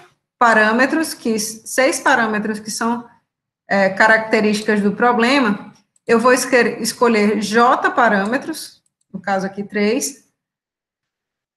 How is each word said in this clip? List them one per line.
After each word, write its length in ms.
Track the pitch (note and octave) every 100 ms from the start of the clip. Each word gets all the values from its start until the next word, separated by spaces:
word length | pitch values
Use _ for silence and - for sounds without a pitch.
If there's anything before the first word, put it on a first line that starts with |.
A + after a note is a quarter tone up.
| - _ _ -
parâmetros, 760 | A#3+ A3 G#3+ A3+ C4 D#4+ D#4
que, 240 | - A#3+ A3
seis 640 | - - - - C4 -
parâmetros 600 | D#4 C4 A3 G#3+ G#3+ G#3+
que 120 | -
são, 340 | - A3+ A#3 - _ _ _ _ _ -
é, 220 | G3 G3
características 920 | F#3+ A3 A3 A3 A3 G#3+ G#3 - G#3
do 140 | G3+
problema, 800 | G3+ A#3+ A3+ A#3 C#4 A3+ G3+ - - _ _ -
eu 120 | A3+
vou 100 | B3
esque-, 460 | C4 - B3+ A3 -
escolher 600 | A3+ - A#3 G#3+ G#3 G#3+
J 500 | G3 A3+ A#3+ D4 C4+
parâmetros, 920 | B3 A#3 G3+ G3+ C#4 E4 D#4 - _ _ _ _
no 80 | F#3+
caso 260 | G3+ F#3+ F#3+
aqui 160 | G#3
três, 640 | G3+ G#3 G#3 B3+ - - _ _ _ _ _ _ _ _ _ _ _ _ _